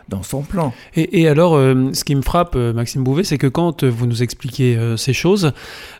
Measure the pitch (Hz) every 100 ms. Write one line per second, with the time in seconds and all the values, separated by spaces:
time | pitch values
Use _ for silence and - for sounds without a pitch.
0 | - 95 87 135 147 196 151 120 - -
1 | 160 185 160 147 175 156 131 131 131 160
2 | - 139 127 175 170 131 120 117 117 139
3 | 131 139 196 143 139 139 170 - 131 117
4 | 123 113 120 - 131 - 127 117 117 113
5 | - 123 165 202 160 - - - -